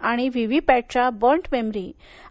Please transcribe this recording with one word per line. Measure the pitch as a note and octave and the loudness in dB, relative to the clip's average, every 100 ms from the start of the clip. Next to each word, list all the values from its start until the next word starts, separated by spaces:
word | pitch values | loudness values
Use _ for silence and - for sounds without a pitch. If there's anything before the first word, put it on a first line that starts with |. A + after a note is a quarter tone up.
आणि | A3 A#3 C4 | -4 -2 -2
व्हीव्हीपॅटच्या | B3+ A3+ C#4 - B3+ A#3+ B3 B3 | -2 0 0 4 2 2 0 0
बर्न्ट | A3 A#3 D#4 - | 2 2 2 0
मेमरी | C4 A3 G#3+ F#3 - - - - | -4 -4 -6 -8 -14 -20 -20 -6